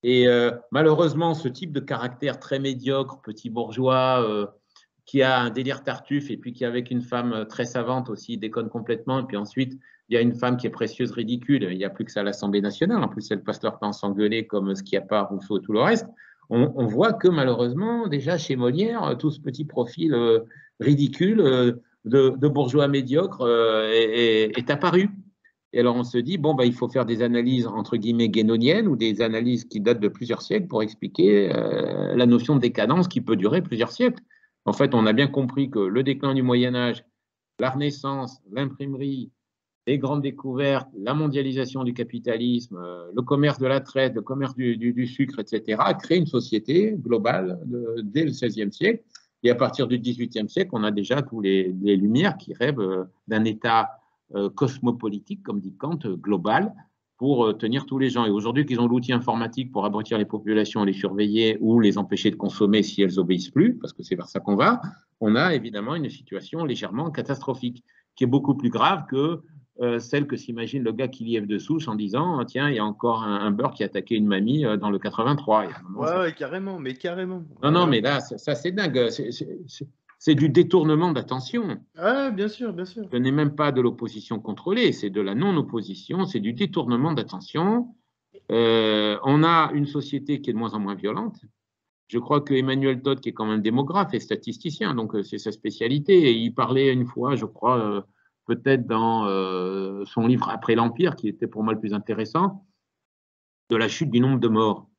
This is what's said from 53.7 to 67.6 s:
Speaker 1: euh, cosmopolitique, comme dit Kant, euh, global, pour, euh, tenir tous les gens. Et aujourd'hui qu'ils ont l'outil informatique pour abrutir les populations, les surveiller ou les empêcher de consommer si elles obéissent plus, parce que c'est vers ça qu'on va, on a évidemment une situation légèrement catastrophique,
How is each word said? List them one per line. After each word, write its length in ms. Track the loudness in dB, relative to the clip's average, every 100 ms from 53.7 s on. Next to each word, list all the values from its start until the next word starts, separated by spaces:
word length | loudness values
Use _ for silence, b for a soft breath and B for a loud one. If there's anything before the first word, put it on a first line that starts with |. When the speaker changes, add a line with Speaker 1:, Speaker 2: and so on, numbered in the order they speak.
| 2 2 B B B _ -4
Speaker 1:
euh, 140 | -4
cosmopolitique, 920 | 0 -2 0 -2 0 -4 -6 -10 -12
comme 160 | -6 -8
dit 160 | -8 -10
Kant, 240 | -6 -6 -6
euh, 100 | -6
global, 580 | -2 -2 2 0 0 B B B _ _
pour, 280 | 0 2 2
euh, 80 |
tenir 320 | 2 -2 -2 -2
tous 140 | -2
les 100 | 0
gens. 160 | 2 2
Et 40 |
aujourd'hui 360 | 2 0 0 0
qu'ils 140 | 2
ont 80 | 2
l'outil 240 | 2 2
informatique 600 | -2 0 -2 -2 -4 -6
pour 100 | -2
abrutir 340 | -2 -2 -2 -2
les 80 | -2
populations, 600 | -4 0 0 2 0 0
les 80 |
surveiller 640 | 0 -2 0 0 2 2 2
ou 220 | 4 6
les 160 | 6 4
empêcher 340 | -2 0 0
de 60 | 0
consommer 460 | -6 0 4 4
si 180 | 2 2
elles 180 | 2 2
obéissent 320 | 0 0 0
plus, 260 | 2 2 2
parce 140 | -8
que 100 | -14
c'est 140 | -8 -8
vers 140 | -6
ça 100 | -8
qu'on 160 | -2 2
va, 260 | 4 2 -4 B B _
on 160 | 0 2
a 180 | 2
évidemment 420 | 0 -4 -8 -6 -4
une 140 | -6
situation 540 | -8 -12 -12 -10 -6
légèrement 480 | -4 -4 -6 -4 -4
catastrophique, 720 | -6 -6 -6 -6 -6